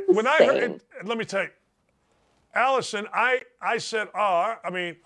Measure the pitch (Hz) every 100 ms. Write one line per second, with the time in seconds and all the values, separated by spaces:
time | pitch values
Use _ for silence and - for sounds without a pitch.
0 | 392 214 233 311 269 - 240 - _ 262
1 | 185 233 214 196 165 _ _ _ _ _
2 | _ _ _ _ _ 202 254 262 - 208
3 | 208 190 240 254 - - 180 233 - 220
4 | 196 180 208 175 202 226 170 180 175 160